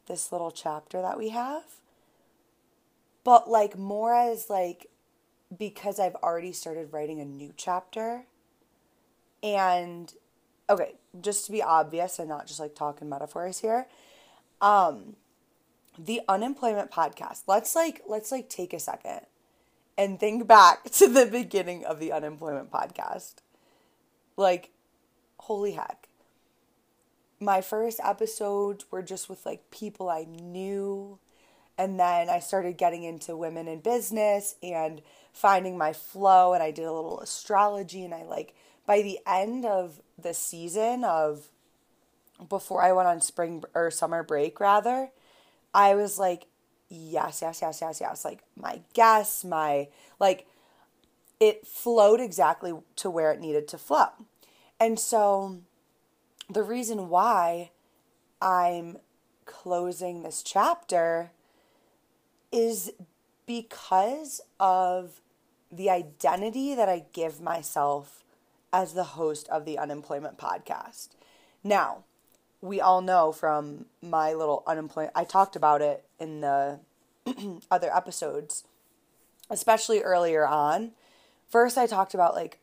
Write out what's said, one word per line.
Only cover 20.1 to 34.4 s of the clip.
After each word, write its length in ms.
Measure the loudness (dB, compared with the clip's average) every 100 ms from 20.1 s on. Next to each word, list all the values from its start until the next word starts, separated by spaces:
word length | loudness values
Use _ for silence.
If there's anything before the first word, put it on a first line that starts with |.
| 0
think 280 | -2 0 10
back 360 | 12 12 8
<laughs> 80 | 2
to 140 | 8 8
the 180 | 8 6
beginning 600 | 2 -4 -4 -4 -6 -8
of 140 | -6
the 120 | -4
unemployment 600 | -4 -6 -8 -8 -8 -6
podcast. 640 | -6 -6 -8 -10 -10 -14 -20 _ _ _ _ _ _ _ _ _ 2
Like, 340 | 2 2 -4 _ _ _ _ _ _ -16
holy 360 | -8 -6 -4
heck. 340 | -6 -10 -12 _ _ _ _ _ _ _ _ _ _ _ _ _ -6
My 200 | 0 0
first 380 | 0 -2 -4 -2
episodes 840 | -4 -2 -4 -4 -4 -2 -2 -6 -10
were 100 | -12
just 280 | -10 -12 -14
with, 160 | -14 -12
like, 260 | -12 _
people 380 | -14 -14 -8 -6
I 160 | -6 -8
knew. 960 | -16 -14 -10 -8 -6 -6 -8 -12 -20 _ _ _ _ _ -6
And 200 | -2 2
then 320 | 2 2 0
I 100 | -2
started 360 | -2 -4 -4 0
getting 280 | 0 0
into 340 | -8 -12 -12 -8
women 320 | -8 -8 -10
in 100 | -6
business 760 | -2 -2 -2 0 2 0